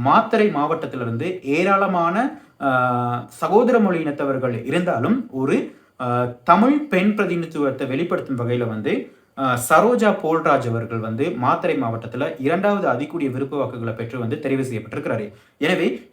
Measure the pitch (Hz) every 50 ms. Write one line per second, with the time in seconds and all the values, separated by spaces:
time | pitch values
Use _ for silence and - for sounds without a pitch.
0 | 120 135 156 214 220 220 - 214 214 208 165 143 147 156 160 - - 135 135 127
1 | 120 117 113 117 147 180 180 - - 135 143 160 185 196 196 196 196 190 185 175
2 | 170 170 185 208 254 285 - - - - _ _ 139 139 131 127 123 127 123 120
3 | 123 120 120 120 117 - - - 165 165 180 214 254 226 247 233 208 190 175 165
4 | 160 151 139 - 147 139 131 127 127 123 120 110 - 135 143 175 180 165 147 117
5 | 120 160 226 269 233 - - 131 131 139 175 269 - - - - _ _ _ _
6 | 127 123 120 120 123 123 120 - _ - 170 190 220 262 294 294 294 - - 180
7 | 185 214 208 214 202 180 170 170 165 160 - 156 147 135 127 - 143 123 131 139
8 | 170 - 139 127 - - 139 120 117 117 123 120 120 113 110 110 107 147 196 269
9 | 262 - - _ _ _ _ - 135 131 123 120 - - 165 160 202 226 247 208
10 | 220 208 190 - - 156 165 160 160 175 143 127 120 120 117 117 117 - 117 113
11 | 110 110 110 113 143 175 - 120 123 131 151 - - 175 156 139 127 117 117 113
12 | 117 120 - 123 143 160 - - 131 139 165 190 196 208 202 196 180 147 123 123
13 | 143 147 - 170 143 131 120 123 139 135 151 143 131 113 - 120 113 117 110 -
14 | 113 113 - 127 117 110 135 151 - 139 135 131 131 120 117 107 98 - - 143
15 | - 165 123 107 104 104 - - _ _ _ _ 139 160 185 156 170 220 - -
16 | - -